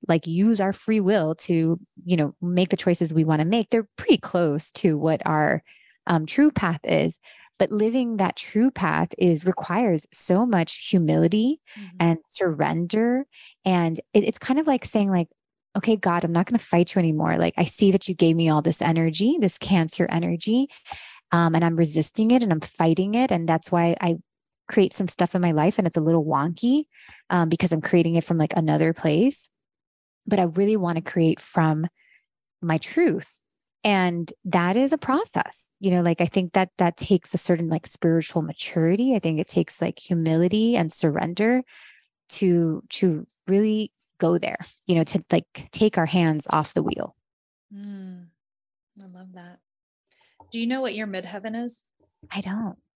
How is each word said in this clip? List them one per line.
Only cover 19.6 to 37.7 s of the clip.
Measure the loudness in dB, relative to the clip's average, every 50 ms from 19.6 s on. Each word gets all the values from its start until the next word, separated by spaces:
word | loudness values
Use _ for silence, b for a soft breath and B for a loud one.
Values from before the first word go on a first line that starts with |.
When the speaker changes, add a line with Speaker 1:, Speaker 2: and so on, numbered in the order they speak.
| -2 0 2 2 0 0 -2 -2 -2 -2
Speaker 1:
energy, | -2 -2 -2 -2 -4 -4 -2 -2 0 0 0 -2 B B B B B B B B B B B -2
um, | 0 2 2 4 2
and | 2 2
I'm | 2 2
resisting | 2 0 0 0 -2 -2 -2 -2 0 2 2
it | 2 2 2
and | 2
I'm | 0 -2
fighting | -2 -6 -4 0 2 2 2 2 0 0 0
it. | 0 0 0
And | 0 0 0 0
that's | 0 -2 -2 -2
why | 0 0 2 2 0 0
I | -2 -2 -2 -4 -6 _ _ _ _ _ _ _ _ -4
create | 0 2 2 2 0
some | -4 -6 -4
stuff | -2 -2 -2 0 0
in | 0
my | 0 2
life | 2 2 2 2 2 0
and | -2 -2
it's | 0 0
a |
little | 0 2 2 2 2
wonky, | 0 -2 -2 -2 -2 -4 -2 0 0 0 0 -2 _ B B B B B B B B
um, | 0 0 0 0
because | 0 0 0 0
I'm | -2 -2
creating | -2 2 2 2 2 4 2
it | 0 0
from, | 0 0 0
like, | 0 0 0
another | 0 0 0 2 2 2 0 0
place. | -2 -2 0 2 2 2 0 0 -4 -10 -18 _ _ _ _ _ _ _ _ _ _ _ _ _ _ -6
But | -2 0 0
I | 0
really | 0 0 0 0 2 2 0
wanna | 0 -2 -4 -4
create | -6 -4 -2 0 2 2 2 0
from | -4 -6 -2 0 2 2 2 0 -2 -6 _ b b b b b b b _ _ _ _ _ -10
my | -4 -2 -2 -2
truth." | -4 -4 -2 0 0 0 0 -2 -6 -12 -20 -20 _ _ _ _ _ _ _ _ -2
And | 0 2 2 2 0 -2 -4 -6 -8 -10 -14 -8
that | -2 0 0 2 2 2
is | 2 0 0
a | 0 -2
process, | -2 0 -2 -2 -2 -2 -4 -4 -4 -6 -8 -18 -18 -20 _ -4
you | -2 0
know, | 2 2
like, | 2 2 2 2
I | 0
think | 0 0 -2 -2 0 0
that | 0 0 0 _ 0
that | 0 0 0 -2
takes | -2 0 0 0 0 -2 -6
a | -4
certain, | 0 0 0 0 0
like, | -2